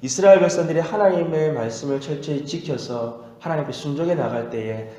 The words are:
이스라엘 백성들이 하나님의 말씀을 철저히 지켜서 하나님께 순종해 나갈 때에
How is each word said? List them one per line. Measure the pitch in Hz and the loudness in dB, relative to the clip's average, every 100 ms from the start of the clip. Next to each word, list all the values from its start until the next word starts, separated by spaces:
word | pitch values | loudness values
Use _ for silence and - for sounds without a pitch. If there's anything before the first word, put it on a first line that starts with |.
이스라엘 | 131 - 196 190 | -6 4 8 8
백성들이 | 175 175 160 160 | 8 2 0 0
하나님의 | 160 214 196 175 165 160 156 | 0 2 4 2 0 0 0
말씀을 | 131 113 - 143 139 | 0 -4 -6 -4 -4
철저히 | 156 147 - 143 | -4 -6 -4 -4
지켜서 | - 165 156 123 - 120 117 - - - | -4 -6 -6 -6 -6 -6 -6 -8 -16 -10
하나님께 | 165 156 143 | -6 -4 -4
순종해 | 139 147 143 170 | -6 -6 -2 0
나갈 | 160 117 117 117 | 0 -2 -4 -6
때에 | 117 110 110 - | -6 -6 -6 -10